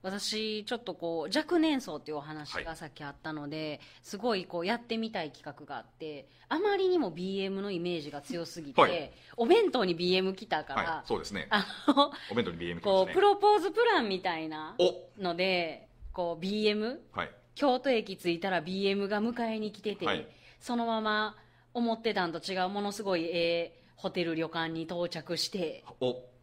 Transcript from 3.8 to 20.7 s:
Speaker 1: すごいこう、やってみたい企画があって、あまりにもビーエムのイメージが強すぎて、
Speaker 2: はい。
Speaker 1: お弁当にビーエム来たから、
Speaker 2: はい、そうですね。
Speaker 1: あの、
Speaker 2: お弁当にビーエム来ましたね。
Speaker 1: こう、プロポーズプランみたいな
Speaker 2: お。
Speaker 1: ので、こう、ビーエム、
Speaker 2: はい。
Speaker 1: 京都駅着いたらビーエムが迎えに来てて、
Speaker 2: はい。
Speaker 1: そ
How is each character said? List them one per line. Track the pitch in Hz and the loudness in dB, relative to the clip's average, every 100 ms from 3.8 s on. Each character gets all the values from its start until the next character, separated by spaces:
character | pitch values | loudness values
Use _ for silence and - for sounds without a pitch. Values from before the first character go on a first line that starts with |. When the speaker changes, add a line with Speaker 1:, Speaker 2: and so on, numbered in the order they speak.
| - - | -14 -20
Speaker 1:
す | - 196 | -14 -4
ご | 240 208 | -2 -2
い | 220 | -2
こ | 175 | -4
う、 | 175 | -2
や | 233 | -2
っ | |
て | 233 226 | -4 -6
み | 220 | -4
た | 214 | -6
い | 156 | -8
企 | - 151 - | -10 -16 -16
画 | 147 | -12
が | 131 | -12
あ | |
っ | - | -12
て、 | _ 160 143 - _ - | _ -12 -12 -16 _ -4
あ | 302 | 0
ま | 415 403 | 2 4
り | 370 | 4
に | 359 | 4
も | 220 | 2
ビ | 160 185 196 | -2 -4 -2
ー | 196 | -2
エ | |
ム | 196 | -2
の | 202 | -4
イ | 180 | -2
メ | 175 170 | -2 -4
ー | |
ジ | 147 | -6
が | 143 | -10
強 | - 170 156 | -8 -8 -8
す | - | -10
ぎ | 143 | 2
て、 | 135 | 6
Speaker 2:
は | 143 | 6
い。 | 170 139 - - - | 6 -6 -14 -14 0
Speaker 1:
お | 233 | 6
弁 | 427 381 | 8 8
当 | 254 185 | 4 2
に | 165 | 2
ビ | 180 | 4
ー | 185 | 4
エ | |
ム | 190 190 | 2 -2
来 | 214 | -2
た | 156 | -4
か | 151 135 | -2 -2
ら、 | |
Speaker 2:
は | 92 160 | 0 -2
い、 | - | -2
そ | 107 | -4
う | |
で | - | -2
す | |
ね。 | 95 - | -6 0
Speaker 1:
あ | 208 - - - | 0 0 0 2
の、 | 285 285 - - | 6 4 2 -2
Speaker 2:
お | 226 | -2
弁 | - | 0
当 | |
に | 170 | -4
ビ | 175 | -4
ー | |
エ | 85 | -2
ム | |
来 | - | 4
ま | |
し | |
た | 190 | 4
ね。 | 190 | 6
Speaker 1:
こ | |
う、 | |
プ | 370 | 6
ロ | 403 403 | 6 6
ポ | 403 415 | 6 6
ー | |
ズ | 370 | 4
プ | 403 | 2
ラ | 480 370 | 4 4
ン | 220 | 2
み | 190 | 0
た | 185 165 | -2 -2
い | 160 | -6
な | 156 156 208 | -8 -8 2
Speaker 2:
お。 | 180 170 - - | 2 2 -14 -6
Speaker 1:
の | 185 170 | -4 0
で、 | 185 185 165 147 - - - | 2 2 0 -6 -18 -18 -12
こ | - 170 165 | -4 -4 -2
う、 | |
ビ | 185 214 | -2 2
ー | 214 | 2
エ | 208 | 2
ム、 | 220 330 - | -2 -4 -8
Speaker 2:
は | - - | -6 -6
い。 | - _ - | -8 _ 0
Speaker 1:
京 | 285 247 | 2 4
都 | 277 | 2
駅 | 226 214 190 | 0 0 -4
着 | 180 | -2
い | 170 | 0
た | 196 | 0
ら | 180 | 0
ビ | 160 190 | -2 0
ー | 196 | 0
エ | 196 | 0
ム | 196 | 0
が | 208 | 0
迎 | 226 240 233 220 | 0 -2 -2 -2
え | |
に | 214 | -6
来 | 208 | -6
て | 214 196 | -8 -2
て、 | 175 | -2
Speaker 2:
は | |
い。 | 185 - - - - | -2 -4 -18 -20 -18
Speaker 1:
そ | - | -4